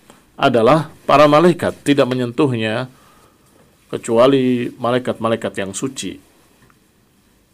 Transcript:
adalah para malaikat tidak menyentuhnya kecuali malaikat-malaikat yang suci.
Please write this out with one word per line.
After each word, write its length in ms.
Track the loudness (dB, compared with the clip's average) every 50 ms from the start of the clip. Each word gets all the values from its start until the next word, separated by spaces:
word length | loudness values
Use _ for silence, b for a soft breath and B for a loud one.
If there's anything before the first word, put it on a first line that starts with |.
| b b b b b b _
adalah 560 | -2 -2 0 2 2 2 4 2 2 0 -4 -10 -10 _
para 240 | 2 4 4 4 6
malaikat 560 | 4 4 4 4 2 2 -2 -6 -6 -4 -2
tidak 240 | 0 0 2 0 0
menyentuhnya 800 | -2 -4 -6 -4 -2 -2 -2 -2 -2 -2 -4 -4 -4 -6 -8 -10 b b b b b b b b b _ _ _ _ _ _ _ _ _ _ _ -12
kecuali 800 | -10 -6 0 2 4 4 4 4 2 2 0 -2 -2 -4 -6 -8
malaikat-malaikat 800 | -8 -4 -4 -2 -2 -2 -4 -6 -4 -4 -4 -4 -4 -4 -6 -8 -8 -10
yang 80 | -10
suci. 480 | -8 -10 -10 -10 -10 -10 -12 -12 -14 -16 _ _ _ _ _ _ _ _ _ _ _ _ _ _ _ _ _ _ _ _ _ _ _ _ _ _